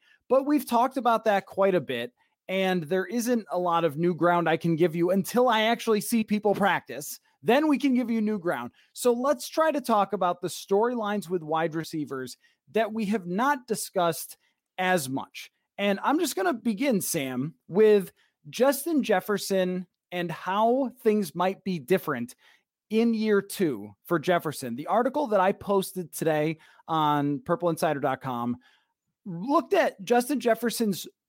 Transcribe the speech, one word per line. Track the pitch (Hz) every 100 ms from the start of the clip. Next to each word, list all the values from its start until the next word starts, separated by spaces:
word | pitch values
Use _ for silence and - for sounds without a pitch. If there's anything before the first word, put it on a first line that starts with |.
| _ _ -
But | 262 277
we've | 294 -
talked | 233 254 269
about | 233 226
that | 220 196 -
quite | - 196
a | 180
bit, | 131 120 123 _ _ _ -
and | 190 190 180
there | 147 185 185
isn't | 240 226 240 -
a | 180
lot | 175 170
of | 165 143
new | 180
ground | 156 170 175 165
I | 160
can | 170 160
give | 175
you | 170 175
until | 190 - 240 254
I | 220
actually | 220 233 226 214
see | - 233
people | 208 208 208
practice. | 196 196 156 - 123 - - _ _
Then | 143 262 311
we | 262
can | 277
give | 247 233
you | 226
new | 214 208
ground. | 170 131 120 _ _
So | - 247
let's | 240 262 240 -
try | 320 320
to | 285
talk | - 214 196
about | 202 180 175
the | 180
storylines | - - 196 233 247 202 208 160
with | 180
wide | 156 160 165
receivers | 160 156 160 131 135 127 - _ _ _
that | 208 220
we | 220 196
have | 214 175
not | 185 269 277 254
discussed | 220 - 190 170 160 - - _ _ _ -
as | 185 185 127
much. | 131 - - - _ _ -
And | 202 196
I'm | 214 311
just | 320 -
gonna | 254
begin, | 254 233 196 277 196
Sam, | - 165 135 127 147 - -
with | 175 214 208 175 _ _ _ 147
Justin | 175 262 277 339 302
Jefferson | 214 185 - 196 - 190 180 180 180 _ -
and | 175 175
how | 156 185 202 226 262 247 -
things | 226 214 170 170
might | 185 196
be | 196 175
different | 123 185 - 127 120 - _ _ _ _ -
in | 220 233
year | 220 220 202
two | 196 - 165 107 104 - -
for | 170
Jefferson. | 156 170 165 - 123
The | 117 165
article | 208 247 277 269
that | 202
I | 190
posted | 202 190 196 185 185 165
today | - 160 151 156 156 - _ -
on | 160 151 147 143 143
purple | - 170 175
insider | 160 165 143
dot | 139 131
com | 131 123 120 123 _ _ _ _ _ _
looked | 202 170 233 311 -
at | 381 247 -
Justin | 185 240 247 277
Jefferson's | 233 220 233 - 214 165 - _